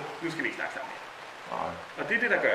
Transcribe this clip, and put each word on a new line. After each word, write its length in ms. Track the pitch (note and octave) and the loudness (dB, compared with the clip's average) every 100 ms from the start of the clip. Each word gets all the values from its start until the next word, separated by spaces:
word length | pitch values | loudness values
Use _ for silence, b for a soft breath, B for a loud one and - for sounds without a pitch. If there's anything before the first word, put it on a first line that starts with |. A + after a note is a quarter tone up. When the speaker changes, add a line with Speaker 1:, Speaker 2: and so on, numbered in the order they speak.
| - - | -4 -4
Speaker 1:
nu 60 | E3 | -4
skal 120 | D3+ | 0
vi 40 | A2+ | -2
ikke 100 | - | 0
snakke 140 | - - | -4 -4
sammen 140 | - | -6
mere." 100 | - - - - - - A#2 | -8 -10 -12 -12 -12 -4 -2
Speaker 2:
Nej. 100 | E2 E2+ - - | -2 -4 -8 -4
Speaker 1:
Og 40 | C#3 | 2
det 60 | A3 | 4
er 40 | |
det, 60 | - | 6
der 60 | G3 | 6
gør 80 | A2+ | 6